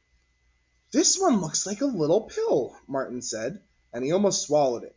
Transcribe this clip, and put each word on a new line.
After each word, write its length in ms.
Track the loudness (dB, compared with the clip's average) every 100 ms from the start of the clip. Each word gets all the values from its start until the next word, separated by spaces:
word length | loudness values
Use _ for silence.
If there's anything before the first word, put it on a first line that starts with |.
| _ _ _ _ _ _ _ _ _
This 280 | 2 2 2
one 220 | 4 2
looks 240 | 2 -4 -4
like 160 | -2
a 40 | -2
little 360 | 0 2 2
pill, 540 | 0 -4 0 0 0 -6 -8
Martin 340 | -6 -4 -6
said, 400 | -8 -6 -6 -8 _ _ _
and 100 | -6
he 80 | 0
almost 300 | 2 2 0 0
swallowed 360 | 2 2 0
it, 120 | -6